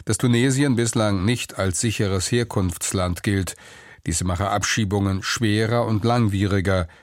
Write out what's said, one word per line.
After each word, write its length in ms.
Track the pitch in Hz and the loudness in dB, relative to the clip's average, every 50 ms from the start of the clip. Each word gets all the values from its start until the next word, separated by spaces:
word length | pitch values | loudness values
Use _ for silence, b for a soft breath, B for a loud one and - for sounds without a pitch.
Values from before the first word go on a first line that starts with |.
| B | B
dass 120 | - 110 - | -4 -2 0
Tunesien 560 | - 123 120 117 123 139 131 135 147 143 123 | 2 2 4 4 4 2 2 2 2 2 2
bislang 500 | 110 120 113 - 120 107 104 101 95 90 | 2 0 0 2 2 2 2 2 2 2
nicht 320 | 110 127 120 - - - | 0 0 -2 -4 -8 -4
als 240 | - 98 95 90 - | -2 -2 -2 0 0
sicheres 520 | - 113 104 - 107 95 95 92 90 - 120 | -2 -2 0 0 0 0 0 -2 -2 0 0
Herkunftsland 880 | 120 117 110 - 104 92 90 85 - - - - 98 90 90 87 - - | -2 -2 0 0 0 0 0 -2 -4 -6 -4 -2 -2 -2 -2 -2 -2 -2
gilt. 320 | 110 101 98 92 - - B B B B B B B B B _ | 0 0 0 0 -2 -6 B B B B B B B B B _
Diese 200 | - 85 - 87 | -4 -4 -2 -2
mache 260 | 90 90 87 98 98 | -2 -2 -2 0 0
Abschiebungen 720 | 101 104 95 - - 120 110 92 101 104 101 98 95 95 - | 0 0 0 -2 -2 -2 -2 0 0 0 0 0 -2 -2 -4
schwerer 640 | - - - 120 107 104 107 113 110 120 120 117 | -6 -4 -2 0 0 2 0 0 0 0 0 0
und 180 | 110 110 104 98 | 0 0 0 2
langwieriger, 840 | 113 120 123 117 107 101 95 104 95 98 98 87 98 95 92 85 B B B | 2 2 2 2 2 2 0 0 2 2 0 2 2 2 2 0 B B B